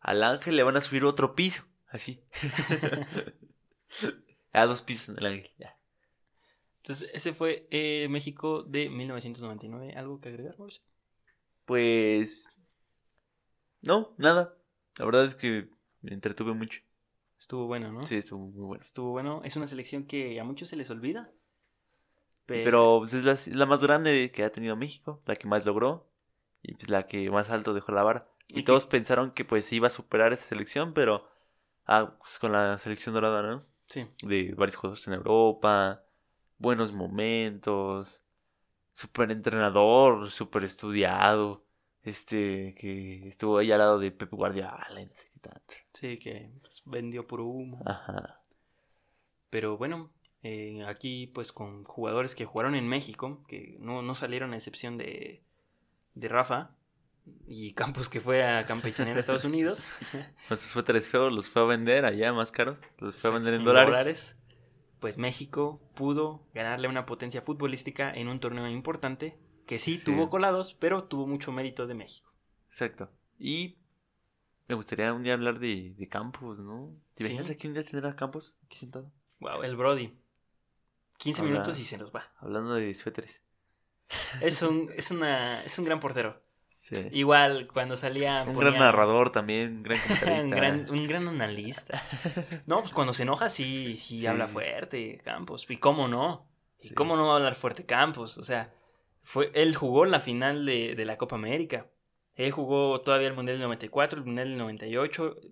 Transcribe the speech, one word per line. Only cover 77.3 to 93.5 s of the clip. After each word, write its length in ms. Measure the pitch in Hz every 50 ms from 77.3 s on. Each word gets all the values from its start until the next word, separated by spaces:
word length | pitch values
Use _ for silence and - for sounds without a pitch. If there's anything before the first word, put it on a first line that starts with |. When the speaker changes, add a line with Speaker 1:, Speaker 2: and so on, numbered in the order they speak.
| 120
Speaker 1:
imaginas 180 | 127 143 151 151
aquí 120 | 147 - 151
un 60 | 147
día 100 | 156 151
tener 220 | - - 143 139
a 100 | 143 139
Campos 400 | - 143 131 135 156 - - _ _ _
aquí 120 | - - -
sentado? 340 | - 123 135 131 135 143 _ _ _ _ _ -
Speaker 2:
Guau, 220 | - - - 143 -
el 120 | 127 123
Brody. 420 | 120 127 135 139 135 120 107 - _ _ _ _ _ _ _ _ _ _ _ _ _ _ _ _ _ _ _ _ -
Quince 240 | - 151 147 -
Speaker 1:
Habla- 100 | - 147
Speaker 2:
minutos 260 | 143 - - 208 160 143
y 60 | 113
se 140 | - 113 101
nos 180 | 107 101 -
va. 160 | 110 - - _ -
Speaker 1:
Hablando 360 | - 104 101 107 113 117 120
de 180 | 113 110 104 95
suéteres. 480 | - - 120 - - - - - - _ _ _ _ _ _ _ _ _ _ _ _ _ - - - - - - 131
Speaker 2:
Es 200 | 143 170 170 -
un, 300 | 175 160 160 160 160 151 -
es 160 | - - -
una, 520 | 180 170 160 147 139 127 123 123 120 113 -
es 140 | - - -
un 80 | 175
gran 140 | 160 160 156
portero. 420 | 151 135 135 127 113 110 107 - _ _ _ _ _ _ _
Speaker 1:
Sí. 220 | - - - - 98 92 -
Speaker 2:
Igual, 560 | 131 139 139 143 147 143 143 139 139 135 123 - -
cuando 240 | 135 123 127 127 120
salía, 460 | - 131 131 139 143 139 139 135 131
Speaker 1:
Un 100 | 127 131
Speaker 2:
ponía 160 | 139 143 143
Speaker 1:
gran 100 | 135 131
narrador 520 | 135 123 107 104 107 104 113 120 123 123
también, 460 | - 113 107 104 107 113 117 117 113 110
un 60 | 107
gran 160 | 104 117 113
Speaker 2:
<laughs> 80 | - -
Speaker 1:
comentarista. 360 | 202 - - 180 165 156 147
Speaker 2:
Un 60 | 139
gran, 400 | - - 135 139 139 147 143 139
un 160 | 143 147 151 147
gran 200 | 156 175 175 175
analista. 760 | 170 143 113 107 104 104 104 113 135 - - - - 139 - - - 127 - 170 139
Speaker 1:
<laughs> 340 | 180 165 - 170 151 - 160
Speaker 2:
No, 140 | 165 214
pues, 120 | 220 180 -
cuando 200 | 170 143 127 123
se 100 | 127 123
enoja, 260 | 127 139 - 233
sí, 460 | 226